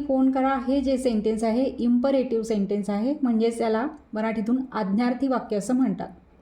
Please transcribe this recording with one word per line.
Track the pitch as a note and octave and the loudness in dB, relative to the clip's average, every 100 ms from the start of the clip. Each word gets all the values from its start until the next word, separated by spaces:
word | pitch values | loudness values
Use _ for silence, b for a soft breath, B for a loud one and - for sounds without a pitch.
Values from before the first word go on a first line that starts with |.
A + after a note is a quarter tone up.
फोन | C#4+ C4 C4 | 2 2 2
करा" | C4 C4 C4+ A#3 | 2 2 0 0
हे | C#4 | 0
जे | C4+ C4 | 2 0
सेंटेन्स | B3+ G#3+ G#3+ A3 | 0 0 0 0
आहे | A3+ A3+ | 0 0
इम्परेटिव्ह | C4+ - A#3+ A#3+ C#4 C#4 B3+ A3+ | 0 0 2 2 4 2 2 -2
सेंटेन्स | A3 G#3 F#3+ G#3 G3 | 0 -2 0 -2 -2
आहे, | G3+ A#3+ D4 | -2 -2 0
म्हणजेच | B3+ A3 A#3 A#3 | 0 2 2 0
याला | A3+ A3 C#4+ - - | 0 0 -2 -6 -10
मराठीतून | G#3+ A3 A3 G#3+ C4 B3+ | -4 -4 -2 0 -2 -2
आज्ञार्थी | G#3 F#3+ G3 B3 B3 C4+ | -4 -2 0 0 0 0
वाक्य | B3 - G#3 | -2 -2 -4
असं | G3+ B3+ | 0 0
म्हणतात. | A#3+ F3 - - - - | 0 -2 -6 -14 -20 -18